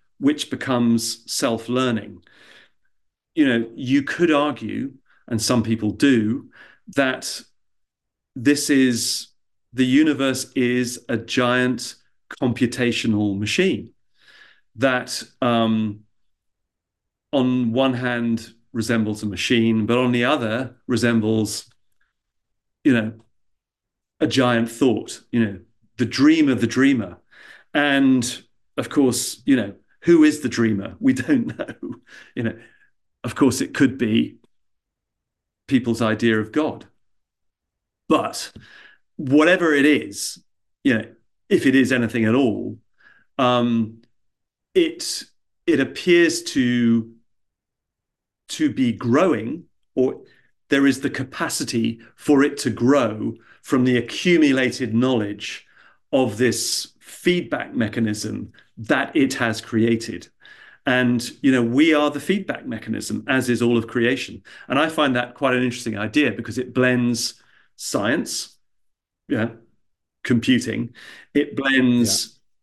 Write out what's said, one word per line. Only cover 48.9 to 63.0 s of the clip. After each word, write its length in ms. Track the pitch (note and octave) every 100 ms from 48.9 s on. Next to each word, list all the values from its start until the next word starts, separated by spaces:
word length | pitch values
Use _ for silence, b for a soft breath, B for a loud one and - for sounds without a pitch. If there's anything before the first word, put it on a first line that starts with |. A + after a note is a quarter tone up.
growing, 720 | G2+ A#2+ C3 F#3 A#2 A#2+ E3 - _ _
or 280 | - C3 - b b b _ _
there 180 | C#3 C#3
is 140 | C3
the 100 | C#3+
capacity 920 | - B2+ - D#3+ - C3 A#2 A2+ A2+ B
for 280 | _ - C#3
it 140 | C#3+ -
to 120 | B2+
grow 640 | G#2+ A#2+ C#3+ A2+ G#2+ A2+ A2+ b b
from 220 | - B2+
the 120 | B2+ B2
accumulated 960 | A#2 - F3+ E3+ D3 C3 B2+ A#2+ A#2+
knowledge 720 | A2+ C3 B2 G2+ G#2 - - b b b b _
of 240 | C3+ B2 G#2
this 540 | B2 - - - - _
feedback 760 | - - - F3 A#2+ B2+ -
mechanism 760 | - A2 A#2 A2 G#2 A2 G#2 F#2+ b b -
that 360 | A2 C3+ - D#3
it 180 | C3
has 260 | - A#2 A2
created. 680 | - A2+ A#2 A#2 A#2 F#2 - _ B B B B
And, 440 | - B2+ B2 A#2+ - -
you 80 | C#3
know, 120 | C3
we 320 | A#2 B2+ E3
are 160 | D3+ D3
the 100 | C#3+
feedback 440 | - G3 F#3+ - C3
mechanism, 580 | A2+ - G#2